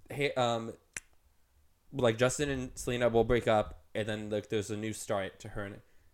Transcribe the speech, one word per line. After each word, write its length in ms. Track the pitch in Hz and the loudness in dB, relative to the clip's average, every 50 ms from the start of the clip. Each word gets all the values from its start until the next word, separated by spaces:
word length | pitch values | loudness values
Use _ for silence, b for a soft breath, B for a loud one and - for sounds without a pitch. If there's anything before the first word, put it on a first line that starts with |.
| - - | -16 -10
hey, 240 | 113 135 143 143 - | -4 -2 -2 0 2
um, 400 | 131 123 120 117 113 113 113 - - _ _ _ - - _ _ _ _ _ _ _ _ _ _ _ _ _ _ _ _ - - | 2 2 2 2 0 -2 -6 -10 -14 _ _ _ -14 -14 _ _ _ _ _ _ _ _ _ _ _ _ _ _ _ _ -10 -2
like, 240 | 135 123 117 110 113 | 2 2 2 4 4
Justin 320 | 127 127 - - 147 143 | 2 2 2 0 -2 -2
and 220 | 139 131 127 123 - | -2 -4 -6 -6 -8
Selena 340 | - - - 123 120 123 120 | -8 -4 -4 0 2 2 4
will 140 | 113 117 113 | 6 6 6
break 240 | 117 123 117 - 120 | 6 4 4 4 4
up, 360 | 110 107 104 - - - - - - | 4 4 2 0 -6 -12 -16 -8 -6
and 140 | 110 107 104 | -4 -4 -2
then, 220 | 107 107 107 104 | -4 -4 -4 -4
like, 200 | 107 104 101 - | -4 -4 -2 -2
there's 200 | 117 107 98 - | -2 -2 -2 -2
a 60 | 107 104 | -4 -4
new 160 | 107 110 107 | -4 -6 -6
start 460 | - - - 110 98 95 - - - | -6 -4 -2 -2 -2 -2 -4 -8 -12
to 80 | - 107 | -14 -10
her 140 | - 110 101 | -8 -8 -8
and 160 | 98 107 117 - _ - - - - | -8 -10 -14 -18 _ -20 -20 -20 -20